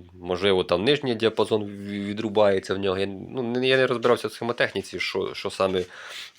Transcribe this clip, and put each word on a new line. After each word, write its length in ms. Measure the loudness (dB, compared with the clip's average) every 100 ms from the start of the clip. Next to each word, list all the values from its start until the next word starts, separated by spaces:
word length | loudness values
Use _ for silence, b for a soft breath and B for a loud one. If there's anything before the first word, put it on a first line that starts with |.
| -20
можливо, 500 | -12 -4 2 4 4
там 200 | 4 2
нижній 300 | 4 2 0
діапазон 500 | 2 2 2 2 2
в-, 220 | -2 -8 -8
відрубається 880 | -6 -4 -4 -2 4 4 4 0
в 40 | -2
нього. 200 | 0 0
Я, 80 | -2
ну, 360 | -6 -10 -6
не, 260 | -4 0 2
я 80 | 4
не 100 | 4
розбирався 420 | 2 2 2 0
в 40 |
схемотехніці, 680 | -6 -6 -2 -2 -2 -8 -6
що, 340 | -4 -2 -4
що 160 | -6 -8
саме, 340 | 0 0 2 -4 B B B B